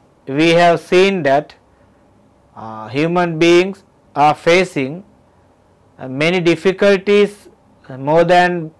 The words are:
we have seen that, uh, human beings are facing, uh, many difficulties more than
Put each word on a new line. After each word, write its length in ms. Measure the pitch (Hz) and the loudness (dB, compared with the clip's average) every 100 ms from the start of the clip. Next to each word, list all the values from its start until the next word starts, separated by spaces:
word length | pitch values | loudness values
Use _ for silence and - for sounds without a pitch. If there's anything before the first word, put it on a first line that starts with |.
| _ _ - | _ _ -8
we 240 | 139 165 | -2 0
have 300 | 170 175 165 | 2 2 0
seen 420 | - 180 190 196 | 0 0 2 0
that, 320 | 139 139 196 _ _ _ _ _ _ _ _ _ _ | 0 -2 -2 _ _ _ _ _ _ _ _ _ _
uh, 340 | - 110 110 107 | -20 -18 -16 -10
human 500 | 127 160 175 175 160 | -6 -2 -2 -2 0
beings 460 | 170 175 185 190 _ _ _ | 2 4 2 -6 _ _ _
are 200 | - 147 | 0 0
facing, 720 | 147 - 175 180 - 131 165 - _ _ _ _ _ _ _ _ - | 2 0 0 0 -4 -8 -10 -18 _ _ _ _ _ _ _ _ -18
uh, 100 | 131 | -12
many 320 | 131 160 185 | -4 -2 0
difficulties 1080 | 170 165 196 185 202 196 196 208 202 - - _ _ _ - 131 | 0 0 -2 0 2 2 2 2 2 -4 -20 _ _ _ -20 -10
more 260 | 139 160 | -2 2
than 480 | 170 175 175 175 156 | 4 4 2 -2 -8